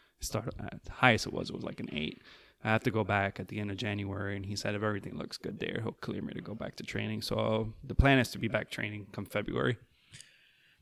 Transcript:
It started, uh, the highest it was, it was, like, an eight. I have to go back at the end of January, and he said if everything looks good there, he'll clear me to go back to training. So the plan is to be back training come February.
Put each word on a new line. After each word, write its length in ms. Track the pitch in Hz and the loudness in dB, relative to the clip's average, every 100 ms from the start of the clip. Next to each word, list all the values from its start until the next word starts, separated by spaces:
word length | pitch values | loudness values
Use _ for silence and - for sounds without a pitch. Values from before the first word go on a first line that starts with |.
| _ _ | _ _
It 60 | |
started, 300 | - 107 117 - | -4 -2 -2 -6
uh, 200 | - - | -8 -10
the 80 | - | -10
highest 340 | - 127 110 - | 4 6 6 2
it 80 | |
was, 160 | 87 - | -4 -4
it 40 | |
was, 100 | - | -6
like, 160 | - - | -6 -6
an 100 | - | -6
eight. 300 | - 76 - - - - _ | -4 -4 -6 -14 -20 -20 _
I 60 | 110 | 2
have 140 | 110 | 2
to 80 | 127 | 2
go 140 | 110 | 0
back 360 | 101 104 98 - | 2 2 2 -2
at 80 | 95 | -6
the 100 | 104 | -4
end 120 | 104 | -4
of 80 | 98 | -2
January, 580 | 104 104 101 98 98 101 | -2 -2 -2 -2 -2 -4
and 80 | |
he 100 | 98 104 | -4 -4
said 180 | 104 | -2
if 80 | 104 | 0
everything 340 | 107 101 - - | 0 0 -4 -8
looks 200 | - - | -8 -6
good 200 | - - | -6 -4
there, 200 | - - | -2 -2
he'll 100 | 110 | -4
clear 280 | - - - | -4 -6 -4
me 120 | - | -6
to 80 | - | -8
go 120 | - | -8
back 220 | 110 - - | -8 -8 -8
to 60 | |
training. 400 | - - 107 110 | -6 -4 -2 -2
So 500 | - 110 110 110 110 - | -2 0 2 2 0 -4
the 100 | 135 | 0
plan 240 | - 139 135 | 6 8 8
is 120 | 117 | 6
to 60 | 104 | 2
be 100 | 110 | 0
back 220 | 107 - | 0 -2
training 360 | - 104 104 101 | -4 -4 -6 -8
come 120 | - 98 | -8 -2
February. 500 | 104 104 - 135 117 - _ _ - - - _ _ _ _ | -2 0 2 2 0 -6 _ _ -20 -20 -20 _ _ _ _